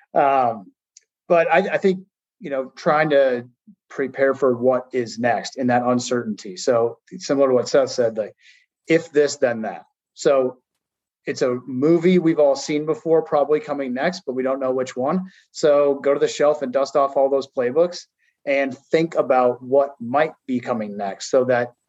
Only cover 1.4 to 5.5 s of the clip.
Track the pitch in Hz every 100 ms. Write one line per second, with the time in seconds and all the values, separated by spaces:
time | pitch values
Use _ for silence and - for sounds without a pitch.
1.4 | 165 165 196 160 196 185 - _ _ _
2.4 | 160 135 131 - 170 151 156 139 131 123
3.4 | 123 _ _ - _ - 131 - 135 131
4.4 | 135 120 123 127 - 131 113 110 120 104
5.4 | 92